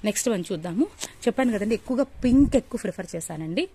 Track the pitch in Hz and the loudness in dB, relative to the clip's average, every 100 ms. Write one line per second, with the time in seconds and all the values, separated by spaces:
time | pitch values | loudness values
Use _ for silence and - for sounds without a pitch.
0 | 214 208 - 208 170 175 170 175 349 - | -2 -2 0 -2 -2 -6 -4 -2 -2 -2
1 | - - - 226 254 214 208 226 - 254 | -12 -2 -2 0 0 0 0 -2 -2 -2
2 | 277 - 254 262 285 269 - 233 - 175 | -2 0 4 6 6 4 0 -6 -6 -6
3 | 175 170 - 156 160 180 370 | -8 -8 -8 -8 -4 -2 -2